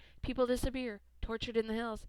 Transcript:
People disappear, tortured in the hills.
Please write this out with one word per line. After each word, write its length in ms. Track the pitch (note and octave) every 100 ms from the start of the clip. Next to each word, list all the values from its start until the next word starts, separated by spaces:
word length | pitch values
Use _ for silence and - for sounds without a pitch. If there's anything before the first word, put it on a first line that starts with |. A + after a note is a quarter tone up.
| - -
People 240 | - B3+ B3
disappear, 560 | B3 C4+ B3+ B3 G#3 - -
tortured 360 | - A3+ B3+ A3+
in 100 | A3
the 60 |
hills. 340 | A3 A#3 A3